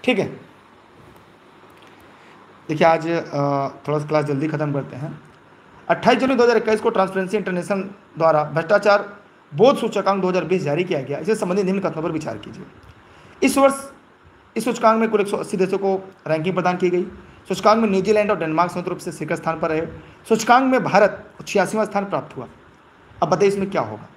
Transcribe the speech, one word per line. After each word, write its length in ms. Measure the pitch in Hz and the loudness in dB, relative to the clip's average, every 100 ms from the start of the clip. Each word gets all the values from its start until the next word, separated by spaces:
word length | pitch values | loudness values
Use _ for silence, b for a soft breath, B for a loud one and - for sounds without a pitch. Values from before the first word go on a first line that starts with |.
ठीक 160 | - 214 | 0 0
है, 80 | 143 - - - - - - - - - - - - - - - - B B B B B - - - | -2 -8 -20 -20 -20 -20 -20 -20 -20 -20 -20 -20 -20 -20 -20 -20 -20 B B B B B -20 -20 -8
देखिए, 180 | 151 170 | 2 4
आज, 200 | 165 160 | 4 2
अ, 600 | 170 - 143 143 139 135 - - | -2 -2 -2 0 0 -2 -6 -4
थोड़ा 120 | 151 | -2
सा 60 | 147 | 0
class 180 | 151 147 | 0 0
जल्दी 220 | 139 156 | -2 -2
ख़त्म 260 | 156 151 | -2 -2
करते 220 | 143 131 - | -4 -6 -10
हैं। 240 | 147 - - - - - - - - | -12 -12 -20 -20 -20 -20 -20 -20 -4
अट्ठाईस 320 | 170 - 247 | 0 2 2
जनवरी 160 | 254 262 | 2 4
दो 80 | |
हज़ार 140 | 240 226 | 4 4
इक्कीस 240 | 220 214 | 2 0
को 80 | 233 | 2
Transparency 480 | 220 190 190 185 208 | 0 0 0 -2 -4
International 440 | 190 180 170 202 190 - - 160 | -2 -4 -2 -4 -4 -12 -20 0
द्वारा 260 | 160 156 151 | 4 4 2
भ्रष्टाचार 600 | 147 165 202 208 202 202 - - _ _ | -2 2 2 4 2 2 -14 -20 _ _
बोध 260 | 143 233 277 | 4 4 4
सूचकांक 440 | 233 208 190 196 | 0 -2 0 0
दो 80 | 185 | 2
हज़ार 160 | 180 156 | 0 0
बीस 180 | 185 | -2
जारी 200 | 147 147 | 0 -2
किया 180 | 180 165 | -2 -4
गया। 160 | 127 139 | -4 -6
इसे 160 | 165 214 | -2 -2
संबंधित 300 | 196 185 185 | 0 0 0
निम्न 140 | 196 | 0
कथनों 240 | 185 156 | -2 -4
पर 80 | 160 | -6
विचार 260 | 156 - 107 | -6 -6 -10
कीजिए। 280 | - 113 - - - B B B B B | -14 -18 -18 -20 -20 B B B B B
इस 160 | 269 277 | 0 4
वर्ष 180 | 269 262 - - _ _ - _ _ - | 4 2 -10 -20 _ _ -20 _ _ -6
इस 100 | 226 | -4
सूचकांक 340 | 226 226 226 | 2 2 4
में 100 | 220 | 2
कुल 120 | 214 | 0
एक 60 | 202 | 0
सौ 100 | 190 | -2
अस्सी 200 | 165 190 | -4 -2
देशों 200 | 185 190 | 0 0
को 180 | 196 190 190 - - | -2 -2 -6 -16 -4
ranking 280 | 160 160 180 | -2 -2 -2
प्रदान 220 | 180 180 | -2 0
की 120 | 185 | 0
गई। 140 | 175 196 - B B - | 0 -4 -10 B B -8
सूचकांक 320 | 185 208 220 | 0 2 4
में 100 | 226 | 4
न्यूजीलैंड 420 | 190 185 214 208 | 2 2 2 2
और 60 | 202 | 0
Denmark 320 | 160 156 180 | -2 0 0
संयुक्त 180 | 180 180 | -2 -8
रूप 80 | 175 | -8
से 140 | - | -10
शीर्ष 220 | 160 156 | -10 -6
स्थान 260 | 165 170 160 | -4 -4 -4
पर 100 | 165 | -2
रहे। 160 | 156 170 - B B - | -2 -4 -10 B B -2
सूचकांक 360 | 226 - 240 | -2 4 4
में 200 | 269 254 | 6 2
भारत 400 | 160 175 208 - - - - | 2 4 4 2 -16 -20 -4
छियासीवां 380 | 202 180 214 214 | 0 0 0 -2
स्थान 200 | 202 196 | -2 -4
प्राप्त 300 | 165 - - | -6 -6 -14
हुआ। 100 | 120 - - - _ _ - - | -16 -18 -20 -20 _ _ -20 -4
अब 120 | 160 | 0
बताइए, 200 | 180 202 | 2 2
इसमें 200 | 196 190 | 2 -4
क्या 120 | 175 | -4
होगा? 260 | 113 107 - | -4 -8 -16